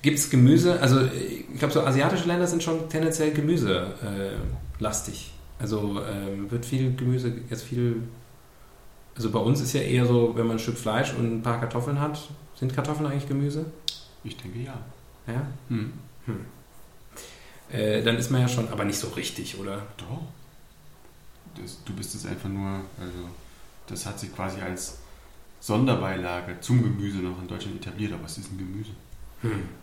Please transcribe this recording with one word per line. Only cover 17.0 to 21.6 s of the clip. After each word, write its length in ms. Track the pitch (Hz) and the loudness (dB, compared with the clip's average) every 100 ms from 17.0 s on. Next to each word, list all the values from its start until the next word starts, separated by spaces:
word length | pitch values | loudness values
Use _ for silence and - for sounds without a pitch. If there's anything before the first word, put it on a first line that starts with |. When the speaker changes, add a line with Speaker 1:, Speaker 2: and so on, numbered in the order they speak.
| - - - - - - - | -18 -18 -18 -18 -20 -20 -6
Speaker 1:
Äh, 320 | 117 107 107 | 0 2 4
dann 140 | 117 117 | 4 2
ist 140 | 120 | 2
man 100 | 131 | 4
ja 60 | 123 | 4
schon, 200 | 117 110 | 2 0
aber 140 | - 101 | 0 0
nicht 140 | 101 | -2
so 80 | - | -4
richtig, 480 | - - - - 95 | -6 -6 -6 -8 -8
oder? 240 | 98 98 104 - | -6 -6 -10 -12
Speaker 2:
Doch. 240 | - 147 165 - - - - - - - - - - - - - | -10 -8 -10 -14 -20 -20 -20 -20 -20 -20 -20 -20 -20 -20 -18 -14